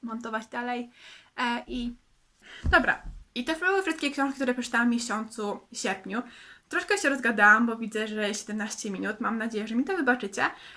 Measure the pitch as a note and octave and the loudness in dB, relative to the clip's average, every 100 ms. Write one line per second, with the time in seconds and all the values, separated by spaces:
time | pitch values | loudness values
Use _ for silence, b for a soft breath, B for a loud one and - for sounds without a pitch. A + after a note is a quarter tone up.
0 | A#3 A3+ A#3 A3 A3 A#3+ A#3+ B3 A#3+ B | -10 -8 -6 -8 -6 -8 -6 -6 -8 B
1 | B B B - B3 A#3+ - B3 A#3+ A#3 | B B B -4 -2 -2 -6 -6 -8 -10
2 | _ _ _ _ B B - E4+ A#3+ - | _ _ _ _ B B 4 6 6 -2
3 | - - - A#3+ B3 D#4+ F#4 G4 E4 D#4+ | -6 -16 -10 -6 -2 0 2 2 2 -2
4 | C#4+ C#4 C#4 C4+ B3+ B3 A#3+ A#3 A#3+ A#3+ | -2 0 0 0 0 0 0 2 4 2
5 | - G#3+ A3 - G#3 - - - G#3+ F#3+ | 0 -4 -6 -6 -6 -6 -10 -6 -4 -4
6 | F#3+ A3 - B B B - F4 F4+ G4 | -4 -6 -6 B B B -6 -4 0 2
7 | C#4+ C4+ A#3 G#3+ G#3 A3 A#3 A3+ G#3+ G#3+ | 2 2 0 6 8 8 6 0 -4 -4
8 | G#3+ G#3+ G3+ G#3 - G#3+ G#3 - G#3+ F#3+ | -4 -2 -2 -2 -6 -6 -4 -6 -6 -4
9 | G3 G#3 G#3 A3+ A3+ G#3+ A3 A#3 D4 F#4 | -4 -2 -2 -2 -2 -4 -2 0 0 0
10 | C4 - G3+ - - B B | 2 2 0 -2 -2 B B